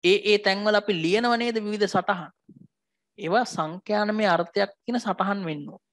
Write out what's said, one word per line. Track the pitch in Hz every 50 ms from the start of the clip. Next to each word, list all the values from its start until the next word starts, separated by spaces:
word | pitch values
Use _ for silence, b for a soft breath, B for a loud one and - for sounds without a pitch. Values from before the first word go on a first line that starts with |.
| -
ඒ | 175 196 208 -
ඒ | 208 208
තැන්වල | 202 208 202 190 202 208 214 208
අපි | 208 208 214 202
ලියනව | 165 160 165 185 220 240 240 240
නේද | 233 240 240 226
විවිධ | 226 208 208 208 208 208
සටහන්. | 190 - 190 180 - - 175 165 - _ _ _ - - - - _ _ _ _ _ _ _ _ _ _ -
ඒවා | 208 160 185 233 247
සංඛ්‍යානමය | - - - 160 156 165 185 _ - 208 208 208 208 214 214 214
අර්ථයක් | 196 170 165 175 - _ 202 196 190 -
තියෙන | _ _ - 233 247
සටහන් | - 214 180 - 190 196 202 202
වෙන්න | 190 165 151 147 147
ඕන. | - - - _ _